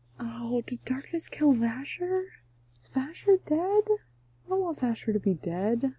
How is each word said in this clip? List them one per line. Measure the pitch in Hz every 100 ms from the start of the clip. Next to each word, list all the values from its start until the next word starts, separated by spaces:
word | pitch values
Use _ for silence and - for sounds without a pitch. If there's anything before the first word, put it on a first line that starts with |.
| _ -
Oh, | 233 233 233 240 -
did | 247
Darkness | - 262 - 330 -
kill | - 294
Vasher? | 233 233 240 285 - 359 370 381 - _ _ _ -
Is | -
Vasher | 262 277 339 403 381
dead? | - 311 381 415 415
I | 427 _ _ _ _ 349
don't | 381
want | 359 294
Vasher | 247 226 226
to | 202
be | 202
dead. | 170 170 175 208 233 262